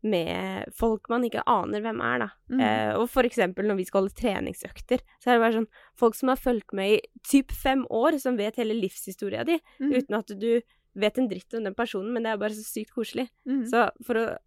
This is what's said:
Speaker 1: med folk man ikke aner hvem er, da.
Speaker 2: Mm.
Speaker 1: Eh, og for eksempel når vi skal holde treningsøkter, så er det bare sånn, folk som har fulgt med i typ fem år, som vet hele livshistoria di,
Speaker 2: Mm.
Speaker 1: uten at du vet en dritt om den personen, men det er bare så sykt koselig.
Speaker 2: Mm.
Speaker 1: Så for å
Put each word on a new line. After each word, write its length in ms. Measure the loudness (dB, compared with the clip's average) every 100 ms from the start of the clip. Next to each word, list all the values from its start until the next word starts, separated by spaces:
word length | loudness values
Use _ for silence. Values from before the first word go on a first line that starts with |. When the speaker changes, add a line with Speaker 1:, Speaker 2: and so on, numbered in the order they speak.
Speaker 1:
med 600 | 0 0 0 -4 -4 -6 -10 -2
folk 320 | 0 0 -2
man 140 | -2 0
ikke 160 | -2 2
aner 340 | 2 2 -4
hvem 180 | -4 -4
er, 180 | -2 0
da. 100 | -2 -6 _
Speaker 2:
Mm. 80 | 0
Speaker 1:
Eh, 320 | 2 2 2 0
og 120 | 0
for 140 | 2
eksempel 420 | 2 2 -2 0 -2
når 120 | 0
vi 80 | 0
skal 160 | 0
holde 120 | 0 -2
treningsøkter, 840 | -2 -2 -4 -8 -14 -16 -2 -2 -2 _
så 80 | 2
er 20 |
det 80 | 4
bare 120 | 4 2
sånn, 100 | -2 -6 -20 2
folk 200 | 2 2
som 140 | 0
har 80 | 2
fulgt 340 | 2 0 -2
med 180 | -2 2
i 100 | 2 2 -18 2
typ 240 | 4 4
fem 320 | -2 0 0 0
år, 300 | 2 2 2
som 160 | 0 0
vet 180 | -2 -2
hele 160 | -2 0
livshistoria 680 | -2 -6 -14 -8 -6 -4
di, 160 | 0 -2 _ _
Speaker 2:
Mm. 120 | 0 0
Speaker 1:
uten 160 | 0 -2
at 100 | -4
du 340 | -4 2 0 0 _ _ 0
vet 220 | 0 2
en 100 | -2
dritt 260 | -2 -8
om 100 | -6
den 100 | -6 -4
personen, 380 | -4 -2 -4
men 100 | -4
det 80 | -2
er 60 | -2
bare 140 | -4
så 120 | -6
sykt 280 | -10 -10 -8
koselig. 340 | -8 -6 -6 -6 _ -4
Speaker 2:
Mm. 180 | -4 0
Speaker 1:
Så 200 | 2 2 -2 -4
for 80 | -2
å 220 | -2 -6